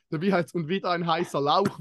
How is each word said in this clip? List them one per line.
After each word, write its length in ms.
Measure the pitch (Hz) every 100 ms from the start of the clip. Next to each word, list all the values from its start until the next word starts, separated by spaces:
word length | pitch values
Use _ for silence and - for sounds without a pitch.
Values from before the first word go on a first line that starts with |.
| _
Dabei 220 | 156 196
heißt 140 | 185 -
es, 40 | 175
„Und 120 | 151
wieder 200 | 190 190
ein 140 | 175 170
heißer 340 | 165 170 151
Lauch 380 | 143 175 143 -